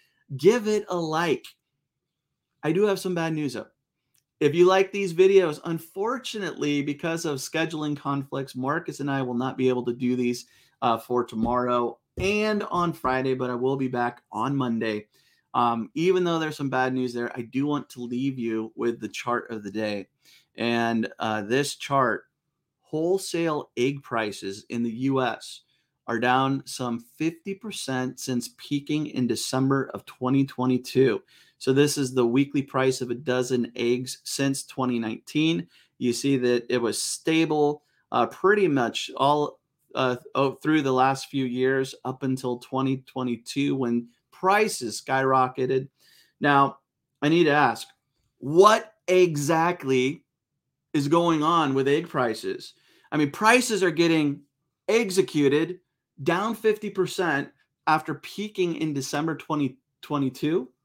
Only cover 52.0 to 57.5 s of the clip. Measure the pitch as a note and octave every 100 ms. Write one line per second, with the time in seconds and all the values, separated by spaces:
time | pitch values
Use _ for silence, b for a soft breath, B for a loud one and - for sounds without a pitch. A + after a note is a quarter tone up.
52 | E3+ D3+ B2 A2 F#2+ - - b b b
53 | b D3+ C#3+ - G#3+ B3 B3 G#3 F3+ D#3
54 | E3 E3 D3 C#3+ - _ _ _ - A3
55 | G#3+ F3+ D#3+ D3+ C#3+ C#3+ E3 F3+ _ _
56 | _ _ C#3+ E3+ G#3+ A3+ A3 G#3 G#3 G3
57 | F3+ - F3 C#3+ -